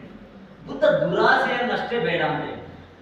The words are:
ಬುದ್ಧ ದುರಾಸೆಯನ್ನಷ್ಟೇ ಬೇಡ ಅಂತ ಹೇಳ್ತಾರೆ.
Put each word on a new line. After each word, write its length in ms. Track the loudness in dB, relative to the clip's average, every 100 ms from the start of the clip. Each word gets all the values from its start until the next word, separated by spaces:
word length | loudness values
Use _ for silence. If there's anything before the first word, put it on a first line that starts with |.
| -16 -20 -20 -20 -20 -20 -12
ಬುದ್ಧ 160 | 2
ದುರಾಸೆಯನ್ನಷ್ಟೇ 1160 | 4 4 2 2 4 4 2 0 -2 -2 -2 -2
ಬೇಡ 220 | 0 0
ಅಂತ 220 | 0 -2 -6
ಹೇಳ್ತಾರೆ. 160 | -10 -14 -18 -20 -20